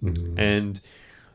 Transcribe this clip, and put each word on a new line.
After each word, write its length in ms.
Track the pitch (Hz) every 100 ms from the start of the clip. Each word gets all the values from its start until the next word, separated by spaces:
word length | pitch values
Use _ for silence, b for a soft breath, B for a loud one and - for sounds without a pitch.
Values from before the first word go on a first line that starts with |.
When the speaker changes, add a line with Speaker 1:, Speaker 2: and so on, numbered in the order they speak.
Speaker 1:
Mm. 360 | 92 85 85 85
Speaker 2:
And 420 | 104 104 104 98 B B B B B